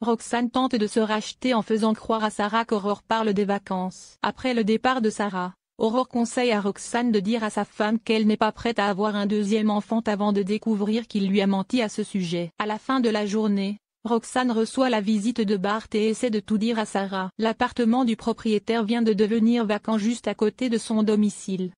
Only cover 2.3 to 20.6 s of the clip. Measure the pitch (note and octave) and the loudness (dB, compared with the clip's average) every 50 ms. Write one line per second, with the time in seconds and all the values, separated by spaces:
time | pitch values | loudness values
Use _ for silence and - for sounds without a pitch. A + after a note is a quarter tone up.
2.3 | - - G#3 G#3 G#3+ A3+ A3+ - A#3 G#3 F#3 G#3 G3+ G3+ - - A3 A3+ A3 A3 | -2 -2 -2 0 0 0 0 0 -2 -2 0 -2 -2 -2 -2 -2 -2 0 0 0
3.3 | G3+ F#3+ G#3 F#3+ G3+ G3+ G3+ - G3 F#3 F#3 F#3 - - - - - _ - G#3 | 0 0 0 0 -2 -2 -4 -4 -4 -4 -4 -6 -8 -10 -18 -20 -10 _ -4 -4
4.3 | G#3 - - C4 B3 A#3 A3+ G3 A3 A3 - C4 C4 C4 A3+ A3 G#3 - G#3+ G#3 | -4 -4 -2 -2 0 0 2 2 2 2 2 0 2 2 0 0 0 -2 -4 -4
5.3 | F#3+ F#3 F3+ F3+ F3+ _ _ _ _ - - A3+ A3 B3+ B3+ - - A#3+ A#3 A3+ | -2 -4 -6 -6 -8 _ _ _ _ -2 -2 0 0 0 -2 -2 -2 -2 -2 -2
6.3 | - B3+ B3 B3 A3 G#3 F#3+ G3+ G3 - - - - A#3 A#3+ B3 A3 G#3 F3+ G3+ | 0 0 0 2 2 0 0 -2 -4 -4 -6 -4 -2 0 0 2 2 2 2 0
7.3 | A#3 A#3 A3 G#3+ - G#3+ G3+ - - - A3 G#3 A3+ A3+ - - A3+ A3 A3 G#3+ | 0 0 -2 -2 -2 -2 -4 -4 -2 -2 0 0 0 0 0 0 0 2 4 2
8.3 | G#3+ G#3+ - G#3+ G#3 - - A#3 A#3 - G3+ G#3 G3+ F3+ G#3 G#3+ G3+ G#3 G3+ G3+ | 2 2 2 0 0 -2 -4 -2 0 0 0 0 0 0 0 0 0 0 -2 0
9.3 | G#3+ G#3 G#3+ G3 G#3+ A3 G#3+ G#3+ G#3 G#3 G#3 - - A3+ A3+ A3+ G#3 F#3+ G#3 G#3 | 0 0 0 0 0 2 2 2 0 0 -2 -2 -2 -2 0 0 0 0 0 2
10.3 | G#3 G3+ G3+ F#3 G#3 A3 - A3+ A3 G3 G#3 G3+ G#3+ A#3 A3+ - - G#3 G3 F#3+ | 2 0 0 0 -2 -2 0 0 0 0 0 0 0 -2 -2 -4 -2 0 0 2
11.3 | G3 G#3 G#3 G3+ G3 F#3+ F#3+ - - B3+ A#3 G#3 - - G#3 - - G3+ F#3 E3 | 2 2 2 2 2 0 0 0 0 0 0 -2 -2 -6 -6 -4 -4 -4 -2 -2
12.3 | F3 F3 F3 E3 - - G#3 G#3+ G#3+ G#3+ - - C4 C4+ A#3+ A#3 G#3+ G#3+ G#3 G3+ | -2 -4 -4 -4 -6 -6 -4 -4 -6 -6 -4 -2 0 2 2 2 0 0 -2 -2
13.3 | G3 A3 G#3+ G#3+ G3+ G3 G3 G3 G#3 - _ _ _ _ - G#3+ A#3 A3+ - - | -2 0 0 0 0 0 0 -2 -4 -8 _ _ _ _ -4 -2 -2 -2 -2 -2
14.3 | - B3+ B3+ B3 A#3 A3 A3+ A3 - - C4 B3+ A#3 G#3+ G3+ G3 A3 G#3+ G3 A#3 | -2 0 0 2 2 0 0 0 0 0 0 2 2 0 2 2 0 2 0 0
15.3 | A#3+ - A3+ G3 G#3+ G3 F3+ G3+ G3+ A3+ - - - G#3+ G#3 A3 A3 - - B3 | 0 0 0 0 0 0 0 -2 -2 -4 -4 -4 -2 0 2 0 0 0 0 -2
16.3 | G#3+ G#3+ G3+ - G#3+ G#3 G#3 A#3 A#3+ A3 G#3+ - - G3+ G3 G3 G3 F#3+ F#3 F#3+ | -2 -2 -2 0 0 0 2 0 0 0 -2 -2 -2 -2 -2 -2 -2 -4 -6 -6
17.3 | - - G#3+ A3+ A3 - B3 A#3+ - - A#3+ A3 A#3 B3+ C4+ A3+ A3 - - A#3 | -4 -2 -2 0 0 0 -2 -2 0 0 2 2 4 4 2 2 0 0 -2 -4
18.3 | A3 - - A3+ G#3+ G#3 G3+ - A3+ A#3 A3+ G3+ A#3 A#3+ A#3 A3 A3 F#3+ A3 G3+ | -4 -2 0 0 0 0 0 0 0 0 0 0 0 2 2 2 4 4 2 2
19.3 | A3 A#3 A3 A3+ A#3+ A#3+ A3+ G3+ G#3 G#3 - - A3 G#3+ G3 A3 A#3+ A3+ - G#3+ | 2 4 4 4 4 2 2 0 -2 -2 -2 -2 -2 0 0 0 -2 -2 -4 -4
20.3 | G#3 - A3 G#3+ G#3 - | -2 0 0 0 0 0